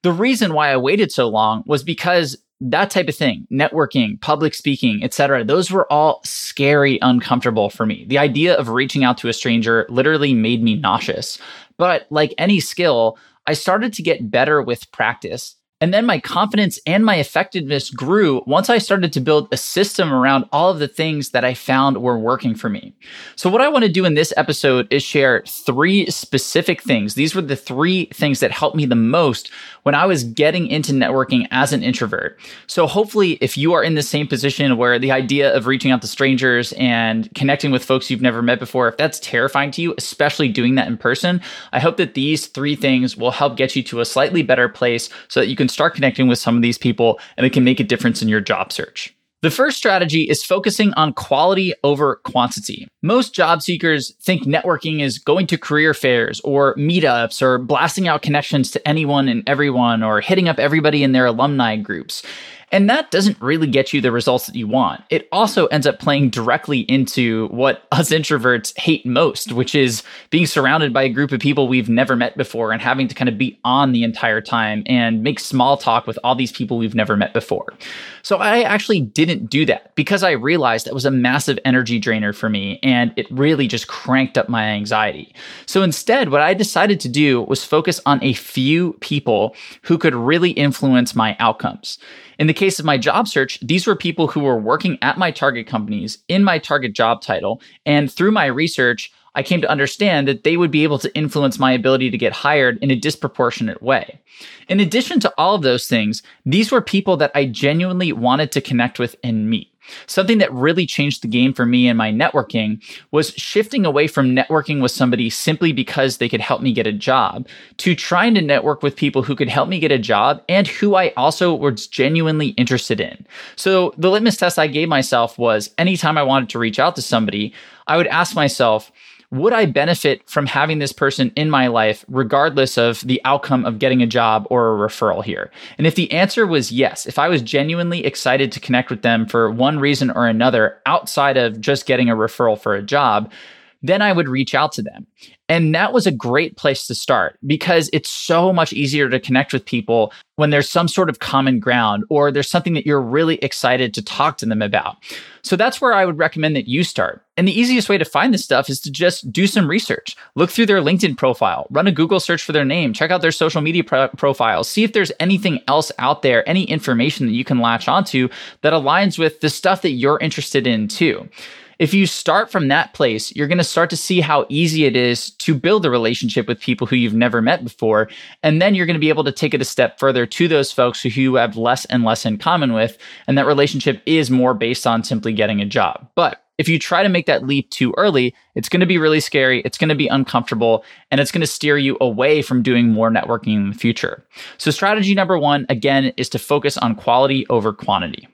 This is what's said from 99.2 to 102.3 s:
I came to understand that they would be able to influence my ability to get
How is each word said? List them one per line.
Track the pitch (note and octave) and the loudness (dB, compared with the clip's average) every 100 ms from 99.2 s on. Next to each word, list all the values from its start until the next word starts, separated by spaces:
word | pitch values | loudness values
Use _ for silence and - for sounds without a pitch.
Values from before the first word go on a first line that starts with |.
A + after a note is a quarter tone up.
| _ - | _ -8
I | |
came | C#3 F3 | -2 0
to | D#3+ | 0
understand | D3+ F#3+ - G#3 D#3+ C#3 | 0 -2 0 0 2 0
that | C#3 D3+ | 0 0
they | E3+ | 2
would | E3+ | 2
be | D3+ | 2
able | D3+ C#3+ | 0 0
to | - D3+ | -4 -4
influence | D3+ D3+ C#3 - | -4 0 -2 0
my | C3 | 0
ability | B2+ C3 C3 B2+ | 2 2 2 0
to | G#2 | 0
get | A2+ | -2